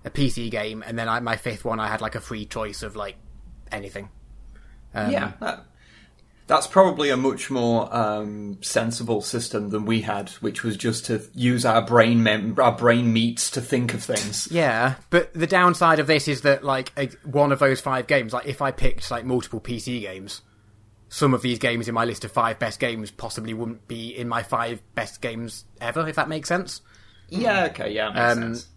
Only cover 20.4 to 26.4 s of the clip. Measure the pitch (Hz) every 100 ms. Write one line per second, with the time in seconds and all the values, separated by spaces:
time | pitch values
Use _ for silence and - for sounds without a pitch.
20.4 | _ _ _ _ _ _ _ - 143 127
21.4 | 127 113 127 117 113 113 117 107 110 -
22.4 | 113 110 117 - 123 113 104 - 117 -
23.4 | 110 110 113 113 - 117 113 123 120 117
24.4 | 113 117 117 117 _ - 107 - 123 113
25.4 | 117 - - - 117 151 156 156 151 156